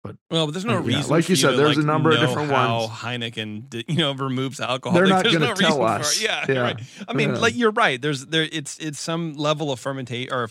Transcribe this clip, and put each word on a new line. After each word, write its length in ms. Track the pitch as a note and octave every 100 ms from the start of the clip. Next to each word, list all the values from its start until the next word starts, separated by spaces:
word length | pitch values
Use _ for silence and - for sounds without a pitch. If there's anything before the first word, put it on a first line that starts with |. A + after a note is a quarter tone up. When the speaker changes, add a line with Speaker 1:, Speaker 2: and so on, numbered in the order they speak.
Speaker 1:
but 140 | - - -
Speaker 2:
Well, 140 | E3 D#3
but 80 |
there's 100 | D#3+
no 140 | G#3 G3+
Speaker 1:
uh, 40 |
yeah, 160 | A#2 C3+
Speaker 2:
reason 140 | C#3
Speaker 1:
like 140 | D3+ E3
Speaker 2:
for 60 |
Speaker 1:
you 20 |
Speaker 2:
you 20 | F3
Speaker 1:
said, 160 | C#3+
Speaker 2:
to, 60 | C3
Speaker 1:
there's 180 | D3+ D3
Speaker 2:
like, 80 |
Speaker 1:
a 40 | D3+
number 240 | D#3 D#3+
of 100 | D3+
Speaker 2:
know 40 | -
Speaker 1:
different 240 | B2+ D3
Speaker 2:
how 280 | C3+ A#2 A2+
Speaker 1:
ones. 120 | A2+
Speaker 2:
Heineken 800 | A2 A#2 B2 A2+ G#2+ G#2+ G#2 C3
d-, 140 | A#2 A#2
you 80 | D#3+
know, 160 | D3
removes 480 | C#3 C3+ B2+ C3+ A#2+
alcohol. 340 | A2+ C3 B2 F3
Speaker 1:
They're 100 | F#3+
Speaker 2:
Like, 60 | F#3+
Speaker 1:
not 80 |
Speaker 2:
there's 100 | G#3+ E3+
Speaker 1:
gonna 120 | D3
Speaker 2:
no 60 | -
Speaker 1:
tell 160 | E3
Speaker 2:
reason 100 | D3+
for 140 | A2 A#2
it. 20 |
Speaker 1:
us. 200 | D3 -
Speaker 2:
Yeah, 220 | G#3+ E3+ D3
you're 80 | C3
Speaker 1:
Yeah. 60 |
Speaker 2:
right. 180 | A#2+ A2+ A#2+ - G3+
I 40 |
mean, 160 | A#3 B2
Speaker 1:
Yeah. 60 | B2
Speaker 2:
like, 160 | A#3 A#3+
you're 140 | A#3
right. 300 | G#3+ G#3 C3
There's, 260 | C#3+ C#3+ C3+
there, 200 | D#3+ D#3
it's, 280 | D#3+ C#3 -
it's 180 | D#3+ C#3+
some 340 | - E3 E3+
level 400 | D3 D3 D#3 D3+
of 60 | B2+
fermentation 520 | C#3 C3+ B2+ B2 B2+
or, 140 | C3 A#2